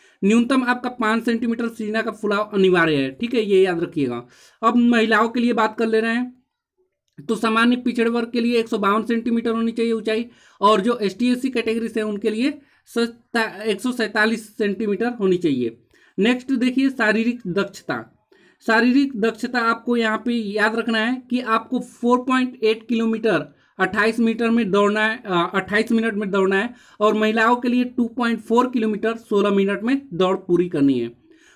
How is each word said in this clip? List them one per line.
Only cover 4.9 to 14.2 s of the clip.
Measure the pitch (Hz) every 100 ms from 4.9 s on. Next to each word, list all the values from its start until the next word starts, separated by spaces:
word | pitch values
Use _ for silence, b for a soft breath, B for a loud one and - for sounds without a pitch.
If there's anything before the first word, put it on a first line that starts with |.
| 240 220 220 226
के | 240
लिए | 240
बात | 226 220 220
कर | 226
ले | 220
रहे | 226
हैं, | 233 247 - _ _ _ _ _ _ _ - 147
तो | 214
सामान्य | 226 220 240 247
पिछड़े | 247 226 226
वर्ग | 233 233
के | 240
लिए | 233 240
एक | 226
सौ | 220
बावन | 196 208
सेंटीमीटर | 214 233 233 233 226
होनी | 226 226
चाहिए | 233 233
ऊंचाई, | 226 220 220 240 b b b
और | 202 214
जो | 208 240
एसटी, | 202 185 247
एससी | 247 262
कैटेगरी | 240 226 226 226
से | 220
हैं | 214
उनके | 208 220
लिए | 214 277 294 B B _
सत्ता-, | 233 233 233 _ 226 220 185
एक | 220 214
सौ | 254
सैंतालीस | 240 214 214